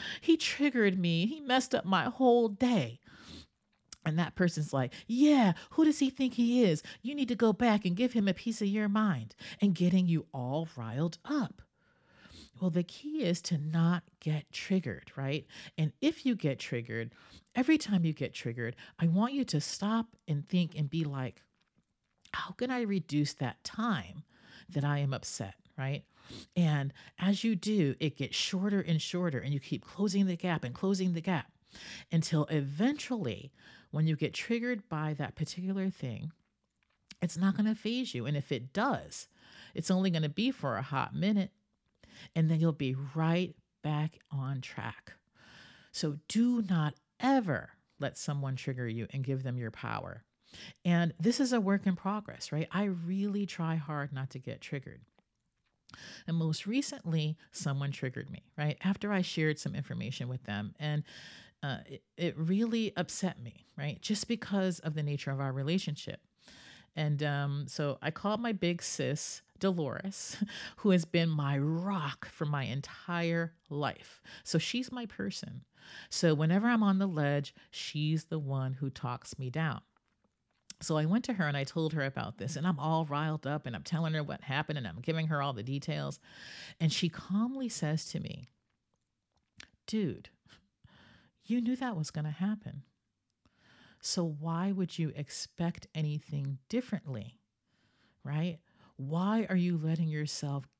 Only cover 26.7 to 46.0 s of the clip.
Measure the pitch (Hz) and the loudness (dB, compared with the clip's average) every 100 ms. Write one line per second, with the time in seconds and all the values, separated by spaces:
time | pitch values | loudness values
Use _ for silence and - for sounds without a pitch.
26.7 | 147 139 - - - 185 196 226 196 208 | 4 0 -8 -16 -2 0 2 2 0 2
27.7 | 208 143 - 151 - 131 - - 185 202 | 2 2 2 -2 -2 -4 -2 -2 0 2
28.7 | 196 170 160 - 180 175 131 135 143 - | 2 2 0 0 -2 0 0 -2 -4 -2
29.7 | - - - 208 202 190 170 180 156 120 | -6 -6 -2 2 4 2 2 0 0 -2
30.7 | - 190 196 185 170 190 165 - _ _ | -2 0 2 0 0 0 0 -2 _ _
31.7 | - - - - 165 - 156 143 156 139 | -18 -16 -16 0 0 4 2 2 0 0
32.7 | 147 240 294 - 233 135 92 131 _ - | 2 2 0 -2 -2 -2 -4 -10 _ -20
33.7 | - _ 147 156 156 151 - - 233 240 | -20 _ 2 2 2 0 -2 -2 -2 0
34.7 | 240 - 156 156 151 139 - 156 - 185 | -4 -4 -4 -2 -2 -4 -4 -6 -4 -4
35.7 | 196 190 - 127 107 160 - _ _ _ | -2 -2 -4 -6 -8 -10 -12 _ _ _
36.7 | _ _ _ - - 175 165 196 196 214 | _ _ _ -20 -4 -4 2 2 2 2
37.7 | 214 214 247 254 123 120 147 - 127 131 | 0 -2 -2 -2 -4 -2 -2 0 -4 -2
38.7 | 196 262 196 - - - _ - - - | -2 0 0 -4 -12 -12 _ -20 -20 -12
39.7 | - - 185 190 165 151 175 247 - 135 | -4 2 4 4 2 0 0 0 0 -2
40.7 | 104 135 131 - 147 190 208 185 _ _ | -2 -2 -2 -2 0 2 2 0 _ _
41.7 | _ _ _ - - - 165 160 160 165 | _ _ _ -20 -20 -4 2 4 4 4
42.7 | 139 135 131 139 156 160 170 185 - _ | 2 0 -2 -4 0 2 2 0 -6 _
43.7 | _ 151 151 156 - - 139 131 135 - | _ -2 0 -2 -6 -8 -6 -4 -6 -8
44.7 | - 113 - - - _ _ - - - | -10 -10 -10 -18 -20 _ _ -20 -20 -20
45.7 | - - - | -20 -12 -2